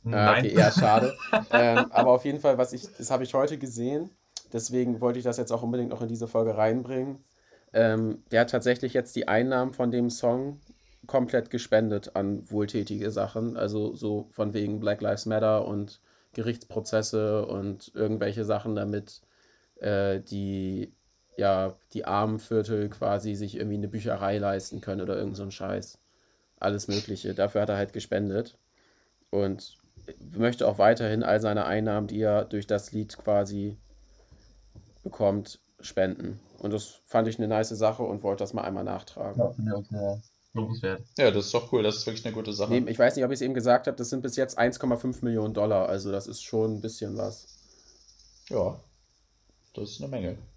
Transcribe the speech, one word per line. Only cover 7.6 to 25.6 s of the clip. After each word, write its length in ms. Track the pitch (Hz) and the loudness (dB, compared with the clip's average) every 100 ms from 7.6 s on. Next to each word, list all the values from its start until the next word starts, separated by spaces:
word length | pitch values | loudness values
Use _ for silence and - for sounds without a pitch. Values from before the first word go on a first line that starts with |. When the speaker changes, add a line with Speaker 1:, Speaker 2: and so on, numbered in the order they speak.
| _ | _
Speaker 1:
Ähm, 480 | 110 113 110 110 - _ | 4 4 4 0 -4 _
der 120 | 117 | 4
hat 80 | 120 | 4
tatsächlich 440 | 127 123 120 127 | 2 2 2 2
jetzt 200 | 127 120 | 0 -2
die 140 | 123 - | -4 2
Einnahmen 460 | 107 127 127 131 | 2 4 2 0
von 160 | 131 120 | 0 0
dem 180 | 120 120 | 2 0
Song 500 | 117 120 123 139 143 - - _ _ - | 0 0 0 -2 -10 -20 -20 _ _ -2
komplett 440 | 135 123 127 110 | 0 2 0 0
gespendet 680 | 120 - 110 110 104 - - | -8 2 4 4 -2 -2 -4
an 340 | 101 101 - | -2 -4 -4
wohltätige 600 | 104 101 113 98 104 107 | -2 -2 -2 -4 -4 -4
Sachen. 460 | 101 101 113 117 - | -2 -2 -2 -4 -2
Also 380 | 104 107 110 | -2 -2 -4
so 340 | 110 107 104 - | -4 -4 -4 -6
von 220 | - 104 | -4 -4
wegen 260 | 104 101 107 | -2 -2 -2
Black 200 | 107 104 | -2 0
Lives 260 | 104 101 110 | 0 -2 0
Matter 400 | 107 110 107 - | 2 4 2 0
und 340 | 104 104 - _ _ _ | -4 -6 -12 _ _ _
Gerichtsprozesse 1120 | - 113 117 - - 110 110 107 110 107 107 104 | -6 -4 -6 -6 -6 -2 -2 0 0 2 0 -2
und 460 | 98 98 98 - | -4 -6 -8 -12
irgendwelche 500 | 110 110 107 104 104 | -4 -2 0 -2 -2
Sachen, 300 | 107 104 110 | -2 -2 -2
damit, 480 | 107 104 104 101 - _ _ _ _ _ - | -4 -2 -4 -6 -20 _ _ _ _ _ -8
äh, 440 | 104 101 101 95 | -2 2 2 0
die, 720 | - 101 98 98 95 95 - _ _ _ _ - | -4 -6 -4 -2 -4 -4 -8 _ _ _ _ 0
ja, 400 | 98 95 95 92 _ | 2 4 0 -6 _
die 100 | - | -8
armen 340 | - 101 110 107 | -2 0 0 -2
Viertel 500 | - 113 104 107 104 | 0 0 2 -2 -2
quasi 440 | - 107 101 107 | -2 0 0 -2
sich 220 | 101 104 110 | -6 -6 -6
irgendwie 200 | 107 104 | -4 -4
eine 120 | 101 | -4
Bücherei 500 | 110 113 101 98 104 | -4 -4 -2 0 0
leisten 420 | 101 98 - - | 0 -2 -4 -10
können 200 | - 98 | -6 -6
oder 160 | 95 98 | -2 -2
irgend 200 | 101 98 | -4 -6
so 60 | |
ein 60 | 98 | -10
Scheiß. 480 | - | -8